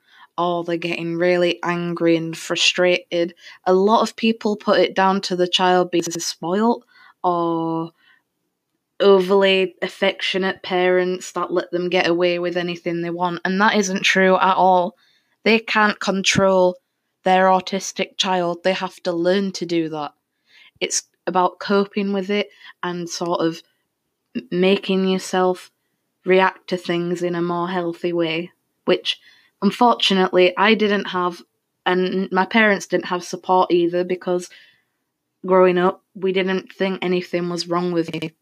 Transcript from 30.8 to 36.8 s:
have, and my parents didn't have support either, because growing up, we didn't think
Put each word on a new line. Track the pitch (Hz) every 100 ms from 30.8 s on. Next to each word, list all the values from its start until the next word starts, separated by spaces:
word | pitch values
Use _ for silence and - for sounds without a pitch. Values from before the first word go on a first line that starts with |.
| 208 202 -
have, | 180 180 170 - _ _ _ -
and | 180 185 185 190
my | 185 190
parents | 233 214 196 -
didn't | 180 -
have | 180 170
support | 180 - 185 180
either, | 175 170 175 180
because | 180 180 180 180 - - _ _ _ _ _ _ _ 185
growing | 185 185 180
up, | 180 - _ 202
we | 190
didn't | 190 185 190 175
think | -